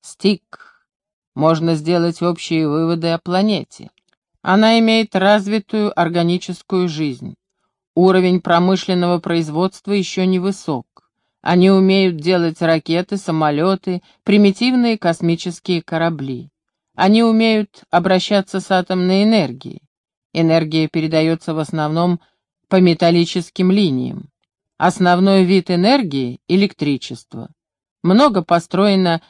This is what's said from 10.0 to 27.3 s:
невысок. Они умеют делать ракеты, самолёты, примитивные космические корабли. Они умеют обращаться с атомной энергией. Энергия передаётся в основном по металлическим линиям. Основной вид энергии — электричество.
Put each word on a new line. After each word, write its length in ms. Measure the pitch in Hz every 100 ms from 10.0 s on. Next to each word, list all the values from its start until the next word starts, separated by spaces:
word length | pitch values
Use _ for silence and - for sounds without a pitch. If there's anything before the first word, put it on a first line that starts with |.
| 180 -
невысок. 640 | 185 185 185 196 - 135 - _ _ _ _ _
Они 260 | - 180 190
умеют 460 | 190 190 190 190 160
делать 460 | 156 185 170 160
ракеты, 560 | 165 160 - 165 190 202
самолёты, 840 | - 160 151 147 180 190 - 180 - _
примитивные 760 | - 202 202 190 247 254 233 220
космические 840 | 175 165 170 165 180 165 - 175
корабли. 680 | - 165 165 156 135 123 - _ _ _ _ -
Они 260 | 190 220
умеют 640 | 233 220 226 220 202 _ _
обращаться 720 | 175 180 185 - 202 190 190
с 100 | -
атомной 520 | 190 180 185 180 190
энергией. 580 | 208 220 139 123 - - - _ _ _ _
Энергия 560 | 160 165 160 156 160 156
передаётся 680 | 165 160 160 160 165 -
в 60 | 160
основном 600 | 151 160 151 160 175 175 _ _ _ _ _
по 100 | 190
металлическим 920 | 180 165 170 170 170 190 165 - 185
линиям. 580 | 196 185 127 127 120 - _ _ _ _ -
Основной 640 | 165 - 180 180 196 196
вид 260 | 180 190 170
энергии — 680 | 175 196 277 190 139 123 127 -
электричество. 1040 | 185 202 - 147 135 - 120 _